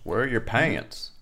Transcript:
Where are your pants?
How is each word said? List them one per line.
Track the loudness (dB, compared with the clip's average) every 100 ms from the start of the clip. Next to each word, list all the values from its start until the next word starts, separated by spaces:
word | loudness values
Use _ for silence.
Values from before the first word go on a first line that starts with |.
Where | 0 0
are | 2
your | 2
pants? | 2 2 2 0 -4 -10 -12 -14